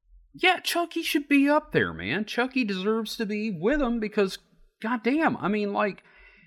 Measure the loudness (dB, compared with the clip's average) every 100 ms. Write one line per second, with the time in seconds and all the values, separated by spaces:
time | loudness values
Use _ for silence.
0 | _ -20 _ 0 2 2 0 -2 -2 -2
1 | 0 -2 2 4 6 2 2 0 0 -2
2 | -4 -2 -2 -2 0 0 0 0 0 0
3 | -2 -6 -4 -4 -4 -2 0 0 0 -2
4 | -2 0 0 -2 _ _ _ _ -4 -2
5 | 0 2 2 0 -2 -2 -2 -2 -2 -4
6 | _ -20 -20 -20